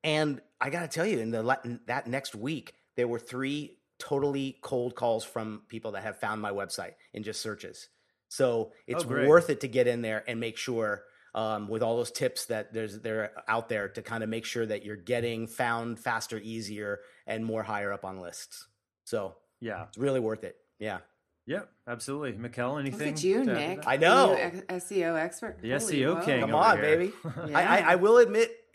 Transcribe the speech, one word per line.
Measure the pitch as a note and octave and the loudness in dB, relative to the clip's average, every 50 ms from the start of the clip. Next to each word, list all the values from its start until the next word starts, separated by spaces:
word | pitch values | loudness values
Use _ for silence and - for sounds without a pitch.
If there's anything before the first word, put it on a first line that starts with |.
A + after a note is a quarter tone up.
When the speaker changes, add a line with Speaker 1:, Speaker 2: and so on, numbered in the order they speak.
Speaker 1:
And | - D#3+ D3+ D3+ D#3 D3+ C#3+ A#2 - _ _ _ | 0 2 2 2 2 2 0 -4 -8 _ _ _
I | - C#3+ | -4 -4
gotta | C#3 F3 F3 | -2 -4 -6
tell | D3 - D#3+ E3+ | -4 -2 -2 0
you, | A3 G#3 B2 | 0 0 0
in | A2+ A2+ | -2 -2
the | A2+ A2+ A2 | -2 -2 2
la-, | A#2+ C3 - - | 2 0 0 0
in | A#2+ A#2+ A2+ - | -8 -8 -8 -6
that | - A#2+ C#3 - | -4 -4 -4 -4
next | A#2 B2 C3+ C3+ - - | -4 -4 -4 -4 -6 -10
week, | G#2+ G#2+ C#3 E3 C3+ A2 - _ _ _ _ _ | -8 -6 -6 -6 -6 -8 -12 _ _ _ _ _
there | - B2 | -2 -2
were | A#2+ A#2+ A#2 | -2 -2 -6
three | - - B2+ B2+ C3+ C3+ C#3+ D3 D3 - - _ _ _ _ _ | -8 -8 -8 -6 -4 -4 -4 -6 -6 -10 -16 _ _ _ _ _
totally | - - D3 C3+ C#3 C#3+ C#3+ C#3 C3+ C3+ C3 _ | -6 -4 -2 0 0 0 0 0 -4 -4 -8 _
cold | - - C3 B2 A#2+ B2 A#2+ | -8 -4 -2 -2 -2 -4 -4
calls | - B2+ A#2+ A2+ A2 A2+ | -2 0 0 2 0 -2
from | - - A#2+ A2 A2 G#2+ G#2+ _ | -4 -6 -6 -6 -6 -8 -12 _
people | _ - A2+ - A2 | _ -14 -10 -10 -8
that | G2+ G2 G2 | -8 -6 -8
have | A2 G2+ - | -8 -8 -6
found | - G#2+ G#2+ G#2+ | -4 -4 -4 -4
my | G#2+ G#2 | -4 -4
website | G2+ G2+ G2 F#2 - - F2+ F2 - _ _ _ _ | -4 -4 -6 -6 -8 -10 -10 -12 -14 _ _ _ _
in | A2 A2 | -10 -10
just | G#2+ G#2+ - | -8 -10 -8
searches. | - A2 G#2 G2+ - - - - - _ _ _ _ _ _ _ _ _ | -8 -8 -10 -10 -12 -16 -16 -18 -20 _ _ _ _ _ _ _ _ _
So | - - C3+ B2+ A#2 A2+ A2 A2+ - - _ | 0 0 2 2 2 0 -2 -4 -8 -20 _
it's | - B2+ E3+ E3+ | -6 -4 -4 -2
Speaker 2:
Oh, | |
great. | A#2 C3 C#3+ C#3 | -2 0 2 6
Speaker 1:
worth | C#3+ D#3 F3 E3 - | 10 8 8 8 6
it | D3 - | -2 -2
to | - | -2
get | C3 A2 B2+ B2 | -2 2 4 4
in | B2 A#2+ A#2+ | 4 2 0
there | A#2 A2 A2 G#2+ - | -2 -2 -2 -4 -4
and | - A#2 A2+ | -6 -6 -4
make | A#2 A#2 A2 | -6 -6 -6
sure, | - - - B2 A2+ A2 G#2+ G#2 G2 - - _ _ _ - _ | -8 -6 -4 -2 -2 0 -2 -2 -4 -8 -20 _ _ _ -10 _
um, | G#2+ A2 A2 G#2+ G#2 G#2 | -4 -2 -2 -2 -4 -4
with | G2+ A2+ A2 A#2+ | -4 -2 0 0
all | A2+ A#2 | 0 2
those | A#2+ A#2 - | 0 -2 -4
tips | - - C#3 B2+ - - - | -4 -2 -2 -2 -2 -4 -6
that | - A#2 G#2+ G#2 - - | -4 -4 -6 -6 -6 -6
there's, | A2 A2 G#2+ F#2+ A2 | -6 -6 -6 -8 -8
they're | G#2+ A#2 A2 A2 G#2+ G2+ - - - | -6 -4 -4 -2 -4 -4 -8 -10 -2
out | - A2 A2+ A2+ - | 0 0 0 0 -2
there | A#2 G#2+ G2+ G2 | -2 -2 -2 -4
to | - - | -8 -10
kinda | G#2 - A#2+ A2+ A2 | -10 -8 -6 -6 -4
make | G#2+ A2+ A2+ A2 | -4 -4 -6 -6
sure | - - A#2+ A#2 | -6 -4 -4 -2
that | G#2+ G#2+ G2+ - | -2 -4 -6 -6
you're | G#2 G#2+ | -10 -12
getting | G#2 F2 G2+ B2 A#2+ A#2 A#2 A#2 A2+ A2+ | -12 -4 -2 -2 0 0 -2 -4 -4 -6
found | A2+ - - B2+ A#2+ A#2 A#2 A#2 A#2 A#2 A2 | -8 -4 -2 0 0 0 -2 -2 -6 -8 -6
faster, | - C3 A#2 A2+ - - A#2 A2 | -4 -2 -2 -2 -4 -6 -10 -10
easier, | G2+ A2 A2+ A2+ A2 G2 G#2+ G#2 G#2 G#2 G2+ G2+ - - - - _ | -8 -8 -8 -8 -8 -8 -8 -8 -6 -6 -6 -8 -10 -20 -20 -20 _
and | - A2 A#2 A2+ | -6 -6 -4 -2
more | A2 A2 A2 G#2 | -2 -2 -4 -4
higher | G#2 G#2+ G2+ G2+ G2+ | -4 -4 -4 -4 -4
up | G2+ G2 - | -6 -6 -8
on | F#2+ F#2+ F#2+ | -10 -10 -10
lists. | F2+ E2+ - - - - - - - _ _ _ _ _ _ _ _ | -12 -12 -12 -14 -18 -16 -20 -20 -20 _ _ _ _ _ _ _ _
So | - - A2 G2+ F#2 F#2 _ _ _ _ _ | -4 -4 -4 -4 -4 -10 _ _ _ _ _
Speaker 2:
Yeah. | A#2+ A2+ G#2 F2+ E2 | -10 -10 -8 -8 -10
Speaker 1:
it's | - - | -12 -8
really | - B2+ C#3 C3+ C3 | -4 -2 0 0 0
worth | A#2 A2 A2 G#2+ - | 0 -2 -4 -4 -8
it. | F2+ - _ _ _ _ _ | -14 -14 _ _ _ _ _
Yeah. | G2+ A2 G2+ - - _ _ _ _ _ _ _ _ | -8 -8 -8 -8 -10 _ _ _ _ _ _ _ _
Speaker 2:
Yeah, | - D3 G3 G3+ - _ _ _ | -8 -8 -8 -8 -10 _ _ _
absolutely. | - A#2+ A#2 - - C#3 C#3+ D3+ C3 G#2+ | -10 -10 -8 -6 -8 -6 -6 -6 -6 -6
Mikkel, | G2+ A#2+ A#2+ A#2 B2 A#2+ B2 C#3+ D3 | -8 -10 -10 -6 -4 -4 -2 -2 -4
anything | C#3 C#3 B2+ A3+ | -4 -6 -4 -4
Speaker 3:
Look | D3+ D3+ D3+ | -4 -4 -2
at | D3+ E3+ | 0 2
you, | F#3+ G3 A3+ - | 2 2 4 2
Speaker 2:
to | B3 | 2
add | - | 0
to | - - | 0 0
Speaker 3:
Nick. | D#3 - D3 | -2 -4 -4
Speaker 2:
that? | - | 0
Speaker 1:
I | - B2+ | 0 2
know. | C#3 D#3 E3+ A3 C4+ C4+ G3 F#3 | 6 8 8 8 8 8 8 6
Speaker 3:
The | D#3+ - F3 | 4 2 -2
new | E3+ F#3 | -4 -8
e-, | - - | -8 -6
S | F#3 F3+ F3+ - | -6 -6 -6 -2
E | G3+ G3 E3+ | -2 0 0
O | E3 E3+ | 2 0
expert. | D#3+ D#3+ F3 - - - G#3+ - - | 0 -2 -2 -6 -8 -10 -12 -10 -8
Speaker 2:
The | - A2+ | -4 -2
Speaker 3:
Holy | B2+ C#3+ - | -2 0 0
Speaker 2:
S | G#3 | 0
E | D#3 C#3 B2+ | 0 2 2
O | D3 F3+ | 2 2
Speaker 3:
whoa. | - F3 | 2 2
Speaker 2:
king | E3+ C#3 B2 | 2 2 2
Speaker 1:
Come | A2+ A2 A#2 | 4 4 4
Speaker 2:
over | D3+ F#3 | 6 8
Speaker 1:
on, | A3+ G3 | 8 6
Speaker 2:
here. | - - D3+ D#3 | 6 6 4 4
Speaker 1:
baby. | E3 F3+ G3 - - | 4 2 -2 -4 -8
Speaker 2:
<laughs> | - | -12
Speaker 1:
I, | E3 B2+ D3 E3+ D#3 D3 D#3 F3 | -10 -10 -8 -8 0 2 4 6
I, | G3+ G3 G3 | 6 6 6
Speaker 3:
Yeah. | F3 D#3 | 8 6
Speaker 1:
I | F3 | 6
will | F#3 F3+ G#3 A3+ B3 | 6 8 8 10 10
admit | A#3+ A3 G3+ A3 A#3 A#3 A#3 - - _ | 10 10 8 4 2 2 0 -14 -20 _